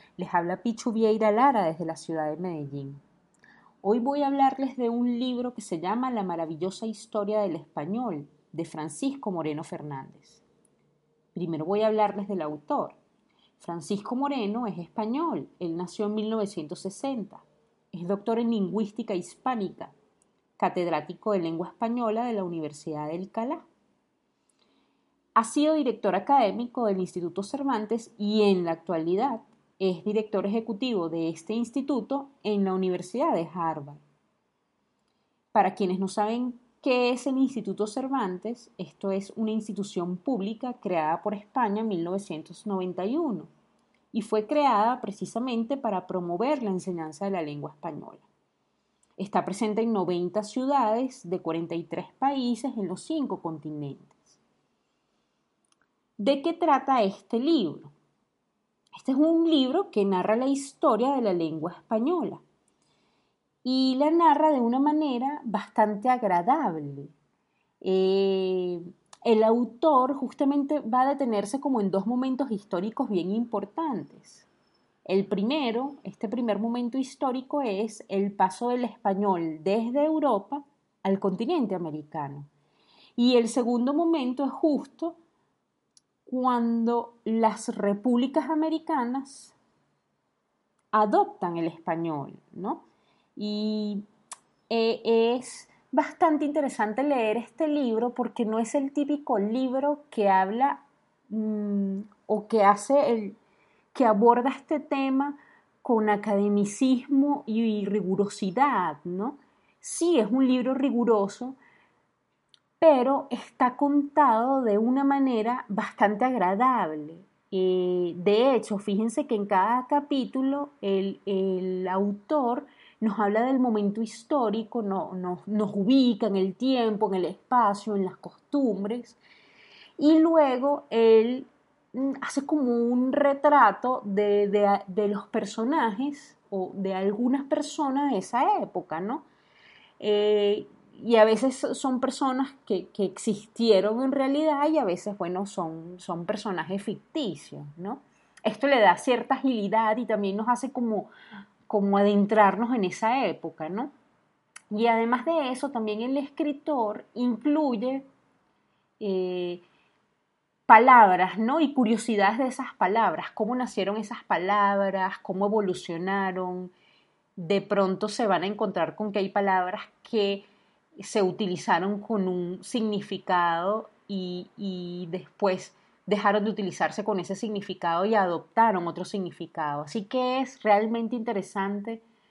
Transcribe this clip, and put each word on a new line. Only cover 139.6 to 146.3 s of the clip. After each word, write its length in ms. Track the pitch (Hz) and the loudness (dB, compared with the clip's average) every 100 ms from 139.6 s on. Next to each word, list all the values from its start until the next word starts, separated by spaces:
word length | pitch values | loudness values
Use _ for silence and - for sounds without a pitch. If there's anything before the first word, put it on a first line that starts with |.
| - - - - | -20 -20 -20 -8
Eh, 680 | 208 208 208 208 202 208 - - _ - | -2 2 2 2 2 0 -4 -16 _ -10
y 120 | 220 226 | 2 6
a 100 | 220 | 8
veces 300 | 220 262 254 285 | 6 2 0 -4
son 260 | - 269 254 | -2 -2 0
personas 540 | 269 - 269 254 269 - - | -2 0 0 0 -2 -6 -4
que, 180 | 190 185 | -4 -4
que 140 | - | -4
existieron 1000 | 190 - - 202 - - 226 190 202 226 | -4 -2 -4 -4 -6 0 4 6 4 0
en 80 | 262 | 0
realidad 580 | 269 269 285 311 277 294 | 0 0 2 2 2 2
y 80 | 311 | 2
a 80 | 214 | 0
veces, 320 | 180 214 202 | -2 -4 -6
bueno, 300 | 170 180 202 | -4 -4 -6
son, 480 | - 165 160 165 180 | -6 -6 -8 -14 -14
son 300 | - 170 | -8 -6
personajes 560 | 175 | -6